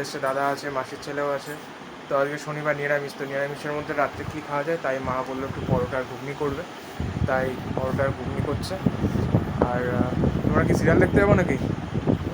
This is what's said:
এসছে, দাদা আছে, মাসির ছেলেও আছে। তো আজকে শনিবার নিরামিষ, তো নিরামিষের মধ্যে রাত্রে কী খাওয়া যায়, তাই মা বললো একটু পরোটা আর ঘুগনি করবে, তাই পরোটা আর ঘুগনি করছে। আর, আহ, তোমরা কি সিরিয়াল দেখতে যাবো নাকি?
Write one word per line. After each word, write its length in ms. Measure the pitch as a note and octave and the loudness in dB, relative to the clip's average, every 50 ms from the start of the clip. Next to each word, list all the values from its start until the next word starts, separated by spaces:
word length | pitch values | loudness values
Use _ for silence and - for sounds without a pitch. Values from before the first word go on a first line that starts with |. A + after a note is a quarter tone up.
| C#3+ | -2
এসছে, 140 | C#3+ - D3 C#3 C3 | -4 -4 -2 -2 0
দাদা 160 | C3 C#3 C#3 C#3 C#3 | 0 2 0 0 0
আছে, 140 | C#3 D3 C#3+ C#3 C3 | -2 -4 -4 -4 -4
মাসির 220 | B2+ - D3 - - | -4 -4 -8 -10 -8
ছেলেও 240 | D3 C#3 C#3+ C#3+ C#3+ C#3 C3+ | -6 -4 -2 -2 -2 -2 -2
আছে। 160 | - D3 D3 D3+ - - - - - - - - - - | -4 -8 -10 -12 -12 -14 -16 -16 -16 -16 -16 -16 -6 -2
তো 60 | C#3+ C#3 | 2 2
আজকে 160 | C#3 C#3+ D3 D3 - | 2 2 0 -4 -6
শনিবার 300 | D#3 D3 D3+ D3 D3+ D3 C#3+ | -6 -6 -2 0 0 0 0
নিরামিষ, 320 | C#3+ C#3+ D3 C#3+ C#3+ C3+ - - | 0 0 0 0 0 -4 -6 -6
তো 40 | C#3+ C3+ | -6 -4
নিরামিষের 420 | C#3 C#3 C#3+ C#3+ D3 D3 - D3+ D3 D3+ | -2 -2 -2 -2 -4 -6 -6 -4 -4 -4
মধ্যে 160 | D3 D3 D3+ D3 | -4 -2 0 0
রাত্রে 220 | C#3 B2+ - - D3+ - | 0 0 0 -4 -8 -6
কী 80 | - D3+ C#3+ - | -6 -8 -6 -4
খাওয়া 160 | C#3+ C#3+ C#3+ D#3+ | -4 -2 0 -2
যায়, 120 | E3 E3 - | -2 -2 -2
তাই 120 | C3+ C3 C3+ C3 C3 | -2 -2 -2 -2 -2
মা 80 | B2+ C3 B2+ C3 | -2 -2 -2 -4
বললো 140 | C3 C3 C3+ C3+ | -4 -6 -6 -6
একটু 120 | - - - - | -6 -4 0 0
পরোটা 260 | C3 B2+ B2 - C3+ C3 | 2 2 0 0 -2 -4
আর 60 | B2+ B2 | -4 -4
ঘুগনি 220 | B2+ A#2+ C3 C#3 C#3 C#3 | -8 -8 -8 -8 -6 -4
করবে, 220 | D3+ C#3+ C#3 D3+ F3 - - - - - - - - - - - - C#3+ | -2 -2 -2 -4 -6 -10 -12 -14 -14 -12 -8 -6 -6 -4 0 0 2 2
তাই 160 | C3 C3 C3 C3 B2+ B2+ - - - B2+ | 2 2 2 0 -2 -4 -6 -4 -4 -2
পরোটা 240 | C3 C3 B2+ C3+ C3+ | -2 0 0 2 0
আর 60 | C3+ C3 - | 0 0 -2
ঘুগনি 240 | - - - C#3 C3+ D3 | -4 -4 -2 -2 -2 -2
করছে। 240 | C#3 - - - F#3 F#3+ - - - - - - - - - - - - - - - - A#2+ B2 | -2 -2 -4 -4 -6 0 0 0 2 2 0 0 2 2 2 4 2 2 2 0 2 2 4 4
আর, 100 | B2 B2 B2 B2 B2 B2 | 4 2 2 2 2 2
আহ, 120 | B2 B2+ B2+ - - - - - - | 2 2 2 2 2 2 2 2 2
তোমরা 180 | - D3+ D#3+ E3 E3 | 4 4 4 4 4
কি 60 | E3+ - | 4 4
সিরিয়াল 200 | - D#3+ E3 F3+ F#3 | 4 6 6 6 6
দেখতে 140 | F3+ - G3+ | 6 6 6
যাবো 120 | G3+ G3+ G3+ F#3+ | 8 8 8 6
নাকি? 160 | F3 - C#3 B2 - - - - - - - - - - - - - - | 6 4 2 0 0 -2 -2 -4 -6 -4 -4 0 2 2 2 2 0 -2